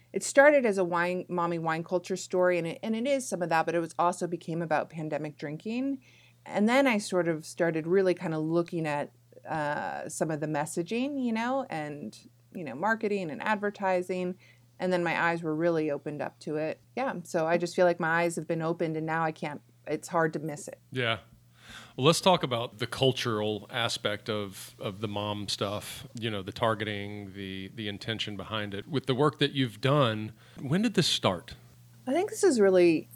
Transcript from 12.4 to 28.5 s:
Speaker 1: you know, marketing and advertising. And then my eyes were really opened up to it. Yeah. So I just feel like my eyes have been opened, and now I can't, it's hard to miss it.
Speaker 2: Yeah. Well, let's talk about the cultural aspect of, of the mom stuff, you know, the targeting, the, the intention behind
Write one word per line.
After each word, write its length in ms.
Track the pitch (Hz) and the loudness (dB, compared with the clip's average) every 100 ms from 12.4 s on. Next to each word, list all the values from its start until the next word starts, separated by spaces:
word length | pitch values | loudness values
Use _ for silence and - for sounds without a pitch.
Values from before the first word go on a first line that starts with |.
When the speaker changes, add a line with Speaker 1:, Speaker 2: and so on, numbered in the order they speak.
| _ | _
Speaker 1:
you 100 | - | -12
know, 120 | 147 123 | -10 -4
marketing 540 | 202 220 208 202 170 | -2 0 0 -2 -4
and 120 | 131 | -4
advertising. 920 | 214 208 208 208 190 185 180 185 180 185 - _ _ - | -2 0 -2 -2 0 0 0 -2 -2 -6 -14 _ _ -4
And 120 | 185 | 0
then 100 | 180 | 2
my 180 | 170 127 | 2 2
eyes 220 | 170 170 | 2 0
were 100 | 165 | -2
really 380 | 156 170 165 156 | 0 2 2 0
opened 300 | 143 151 147 | -2 -6 -6
up 180 | 131 - | -8 -8
to 140 | - 151 | -6 -4
it. 240 | 156 - _ - | -4 -6 _ -4
Yeah. 180 | 269 180 | -4 -4
So 220 | 170 180 160 | -4 0 2
I 120 | 175 | 2
just 180 | 170 - | 0 4
feel 100 | 175 | 4
like 140 | 170 | 4
my 220 | 160 165 | 2 2
eyes 160 | 175 165 | 2 0
have 100 | 156 | -4
been 140 | 165 | -2
opened, 340 | 160 170 165 156 | -2 0 -2 -2
and 100 | 160 | -2
now 180 | 160 | 0
I 100 | 160 | -2
can't, 280 | 156 156 147 - _ - | -2 -8 -10 -14 _ -6
it's 220 | 156 - | -6 -2
hard 240 | 175 160 | 2 2
to 60 | 160 | 0
miss 280 | 156 147 - | -6 -8 -12
it. 100 | - _ | -16 _
Speaker 2:
Yeah. 260 | 127 117 113 - - _ _ - - - - | -2 -2 -2 -6 -20 _ _ -20 -20 -14 2
Well, 80 | 135 | 4
let's 160 | 170 | 6
talk 220 | 196 180 | 6 4
about 340 | 143 117 120 104 | 2 -2 -4 -6
the 80 | 117 | -6
cultural 800 | - 135 120 123 107 107 107 101 | 2 2 4 0 0 -2 -4 -4
aspect 580 | 120 117 - 107 104 - | -4 -2 -2 -4 -4 -4
of, 460 | 107 98 95 - - | -6 -6 -10 -18 -10
of 200 | 113 95 | -8 -6
the 60 | 107 | -6
mom 400 | 104 104 104 101 | -4 -4 -4 -6
stuff, 580 | - 101 101 - - - | -4 -4 -4 -8 -14 -14
you 160 | - 113 | -8 -6
know, 120 | 104 | -6
the 100 | 92 | -8
targeting, 800 | - 113 107 107 104 101 104 101 | -2 0 0 -2 -6 -8 -10 -12
the, 380 | 95 98 95 95 | -10 -10 -8 -10
the 140 | 113 104 | -8 -8
intention 480 | 101 - 107 - 101 | -6 -6 -6 -6 -8
behind 360 | 90 | -8